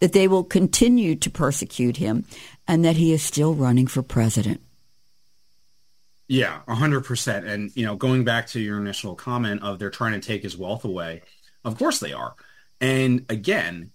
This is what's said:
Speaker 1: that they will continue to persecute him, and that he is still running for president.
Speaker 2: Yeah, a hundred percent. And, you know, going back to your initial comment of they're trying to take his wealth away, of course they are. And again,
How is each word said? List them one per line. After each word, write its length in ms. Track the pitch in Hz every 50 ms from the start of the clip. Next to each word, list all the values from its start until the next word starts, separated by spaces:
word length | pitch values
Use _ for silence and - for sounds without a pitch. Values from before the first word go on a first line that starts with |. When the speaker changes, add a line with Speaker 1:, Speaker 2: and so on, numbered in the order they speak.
Speaker 1:
that 120 | - 180 180
they 160 | 202 190 190
will 160 | 190 190 180
continue 720 | - - 190 185 180 - - 240 240 247 247 220 170 156
to 140 | - - -
persecute 680 | - - 156 135 143 - - - - - 127 123 120
him, 300 | 127 - 104 110 120 - - - - - - - - _
and 180 | - 175 160 170
that 120 | 165 170
he 160 | 160 170 160 160
is 100 | 156 151
still 320 | - - 147 147 156 165
running 320 | 147 135 127 120 127 127
for 160 | 127 - 131 127
president. 580 | - - 120 113 113 - - 101 104 - - - _ _ _ _ _ _ _ _ _ _ _ _ _ _ _ _ _ _ _ _ _ _ _ _ _ _ _ _ _ _ _ _ -
Speaker 2:
Yeah, 300 | 131 131 120 95 78 76 - -
a 60 | 113
hundred 320 | 110 143 151 147 135 127
percent. 400 | - 123 117 - - 107 101 101
And, 280 | 107 104 104 104 101 -
you 120 | - 117
know, 100 | 110 104
going 260 | 98 139 131 127 131 123
back 260 | 117 117 117 113 -
to 120 | - 120
your 180 | 110 104 104 104
initial 360 | 101 101 95 - - 104 90
comment 480 | - - 131 123 123 120 107 101 104 101
of 160 | 101 98 92
they're 100 | 104 98
trying 240 | - - 120 113 107
to 80 | 98
take 220 | - - 110 101 -
his 160 | 101 87 87
wealth 260 | 95 90 107 120 -
away, 380 | 104 92 90 85 82 82 82 - _ _ _ _ _ _ _ -
of 140 | 120 110 -
course 220 | 254 330 - -
they 120 | - 80 69
are. 220 | 62 60 58 - - - - _ _ _ _ _ _ -
And 420 | 131 131 131 131 131 123 127 127 -
again, 600 | 113 110 101 - 202 214 92 82 87 87 82 110 -